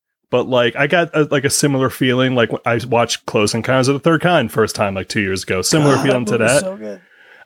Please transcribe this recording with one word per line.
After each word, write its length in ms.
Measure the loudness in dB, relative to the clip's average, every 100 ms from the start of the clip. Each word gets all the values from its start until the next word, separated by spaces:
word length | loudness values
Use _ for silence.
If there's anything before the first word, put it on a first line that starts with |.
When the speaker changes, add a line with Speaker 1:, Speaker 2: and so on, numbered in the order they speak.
| _ _ _
Speaker 1:
but, 180 | -2 0
like, 300 | 2 2 0
I 100 | 0
got 220 | 0 0
a, 100 | 0
like, 200 | 0 0
a 60 | 0
similar 400 | 0 0 0 -2
feeling, 460 | 0 0 2 2 2
like, 180 | 0
when 80 | 0 -2
I 140 | -2 0
watched 400 | 0 0 -2 -4
Close 280 | 0 0
Encounters 360 | 0 0 0 2
of 60 | 0
the 40 |
Third 220 | 0 2
Kind 280 | 2 2 0
first 240 | 0 -2 0
time, 180 | -4
like, 160 | -4 -6
two 120 | -4
years 220 | -2 -4
ago. 180 | -4 -4
Similar 340 | 0 2 2 2
Speaker 2:
God, 80 | 2
Speaker 1:
feeling 200 | 0 0
Speaker 2:
that 60 |
Speaker 1:
to 60 | 0
Speaker 2:
movie's 140 | 2
Speaker 1:
that. 80 | 2
Speaker 2:
so 160 | 0 -6
good. 240 | -12 -14 _ _ -20 -20